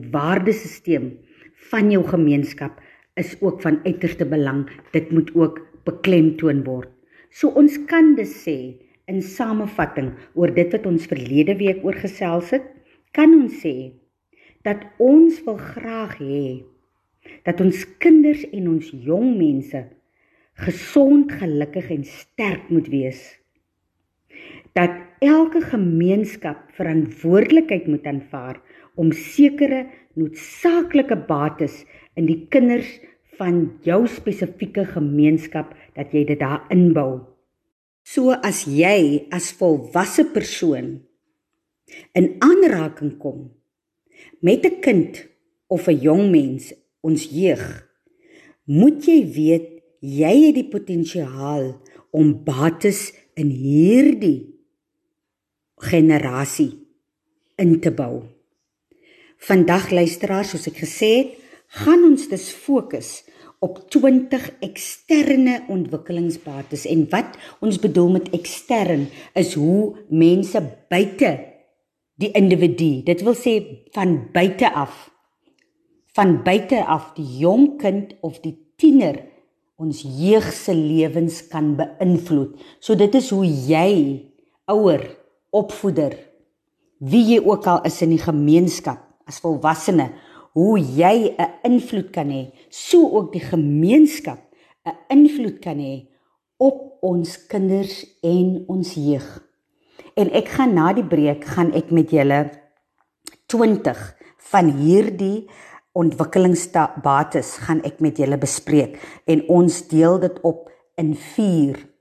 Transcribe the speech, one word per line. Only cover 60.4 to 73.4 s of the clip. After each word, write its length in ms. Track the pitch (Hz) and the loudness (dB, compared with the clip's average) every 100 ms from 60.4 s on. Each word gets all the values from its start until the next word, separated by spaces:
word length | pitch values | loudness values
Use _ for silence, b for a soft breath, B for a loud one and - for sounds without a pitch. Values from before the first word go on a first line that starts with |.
| 202 | -6
soos 160 | 160 160 | -8 -12
ek 100 | - | -10
gesê 420 | 160 - 220 240 | -12 -2 2 2
het, 200 | 262 B B B B | 0 B B B B
gaan 380 | - - 349 | -4 2 6
ons 240 | 339 269 - | 6 4 0
dus 240 | 190 - | -8 -10
fokus 720 | - - 262 - 120 - - b b b b | -12 -2 -2 -2 -10 -12 -20 b b b b
op 300 | 185 - - | -8 -8 -4
twintig 600 | 285 269 254 254 254 - - | 2 4 4 0 -6 -6 -14
eksterne 1000 | 196 - - - - 311 285 262 254 247 - | -16 -14 -16 -16 0 2 4 4 2 0 -4
ontwikkelingsbates. 1200 | 190 156 156 - 175 170 160 151 139 139 147 - | -6 -6 -8 -8 -6 -4 -6 -12 -16 -12 -12 -2
En 200 | 165 147 | 0 0
wat 280 | 196 - - B B | -2 -4 -12 B B
ons 180 | 214 185 | -4 -2
bedoel 320 | 202 175 175 | 0 2 2
met 200 | 185 - | 2 -2
ekstern 760 | 170 - - - 233 175 147 139 B B | -8 -8 -14 -4 -2 0 -2 -4 B B
is 200 | 190 180 | -2 -2
hoe 420 | 151 156 196 214 - - | 0 0 2 0 -6 -4
mense 540 | 160 165 185 190 214 139 - _ | 2 4 4 0 -4 -6 -10 _
buite 480 | 180 202 - 233 135 - _ _ _ _ _ _ - | -2 -2 0 0 0 -10 _ _ _ _ _ _ -8
die 140 | 208 | -2
individu, 720 | 208 196 175 170 - 160 131 | 2 4 4 2 2 -2 0
dit 200 | 165 170 | -2 -2
wil 120 | 214 | 0
sê 200 | 233 | -2